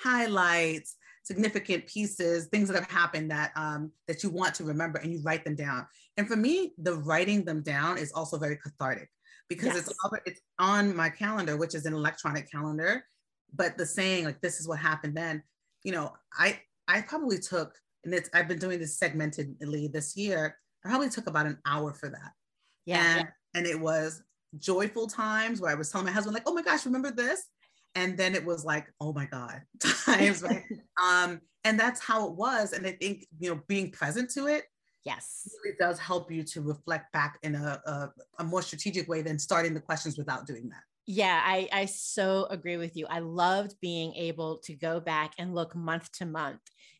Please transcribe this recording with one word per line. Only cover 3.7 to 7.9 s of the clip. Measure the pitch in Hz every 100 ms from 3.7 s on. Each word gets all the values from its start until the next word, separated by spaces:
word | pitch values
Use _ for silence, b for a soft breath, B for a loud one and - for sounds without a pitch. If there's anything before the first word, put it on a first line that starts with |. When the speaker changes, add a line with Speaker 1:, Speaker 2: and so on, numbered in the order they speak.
| 151 156 - -
Speaker 1:
that | 160
you | 202
want | 170 185 -
to | 156
remember, | 151 165 147
and | 156
you | 170 151
write | 160 156
them | 147
down. | 143 127 - b b -
And | 208
for | 226
me, | 233 349 370 -
the | 165 175
writing | 151 160 185 208 170
them | 156
down | 151 143 156